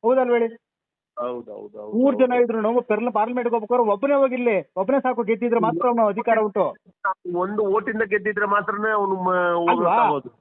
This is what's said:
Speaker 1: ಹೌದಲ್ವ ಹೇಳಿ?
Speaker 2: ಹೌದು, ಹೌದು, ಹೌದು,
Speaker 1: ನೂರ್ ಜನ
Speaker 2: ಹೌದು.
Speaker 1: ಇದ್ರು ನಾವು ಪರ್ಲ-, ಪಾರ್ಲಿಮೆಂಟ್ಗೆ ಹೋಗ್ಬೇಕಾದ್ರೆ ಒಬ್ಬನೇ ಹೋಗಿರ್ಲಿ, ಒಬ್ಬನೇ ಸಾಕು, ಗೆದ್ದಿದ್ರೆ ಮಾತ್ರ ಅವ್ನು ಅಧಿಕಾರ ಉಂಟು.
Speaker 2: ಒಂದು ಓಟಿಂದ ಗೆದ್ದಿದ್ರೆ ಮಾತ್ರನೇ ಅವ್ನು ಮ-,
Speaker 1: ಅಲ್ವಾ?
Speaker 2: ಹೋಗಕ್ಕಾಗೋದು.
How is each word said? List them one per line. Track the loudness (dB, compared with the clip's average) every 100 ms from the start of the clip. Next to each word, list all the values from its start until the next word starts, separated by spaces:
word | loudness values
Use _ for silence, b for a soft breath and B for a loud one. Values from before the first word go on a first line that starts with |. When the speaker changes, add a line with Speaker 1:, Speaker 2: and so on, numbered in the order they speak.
Speaker 1:
ಹೌದಲ್ವ | 2 2 4 2
ಹೇಳಿ? | 0 -4 _ _ _ _ _ -8
Speaker 2:
ಹೌದು, | -6 -6 -10 -16
ಹೌದು, | -16 -16
ಹೌದು, | -6 2
Speaker 1:
ನೂರ್ | 2 4
ಜನ | 2
Speaker 2:
ಹೌದು. | 2
Speaker 1:
ಇದ್ರು | 0 0 0
ನಾವು | 0 0
ಪರ್ಲ-, | -2 0 -2
ಪಾರ್ಲಿಮೆಂಟ್ಗೆ | -2 -2 -2
ಹೋಗ್ಬೇಕಾದ್ರೆ | -2 0 0 2
ಒಬ್ಬನೇ | 2 2 2
ಹೋಗಿರ್ಲಿ, | 2 2 0 0 -2 -6
ಒಬ್ಬನೇ | 0 0
ಸಾಕು, | 0 -2 -2
ಗೆದ್ದಿದ್ರೆ | 0 0 0 0
ಮಾತ್ರ | 0 0
ಅವ್ನು | 2 2
ಅಧಿಕಾರ | 0 0 2 2
ಉಂಟು. | 0 -2 -2 _ _ -6 -6 -6 -4
Speaker 2:
ಒಂದು | -2 0 0
ಓಟಿಂದ | 0 -2 -4 -2
ಗೆದ್ದಿದ್ರೆ | -2 -2 -2 0
ಮಾತ್ರನೇ | 0 -2 -4 -2 0
ಅವ್ನು | 0 -2 0
ಮ-, | 0 0 0 0
Speaker 1:
ಅಲ್ವಾ? | 2 2
Speaker 2:
ಹೋಗಕ್ಕಾಗೋದು. | 2 2 0 -6 _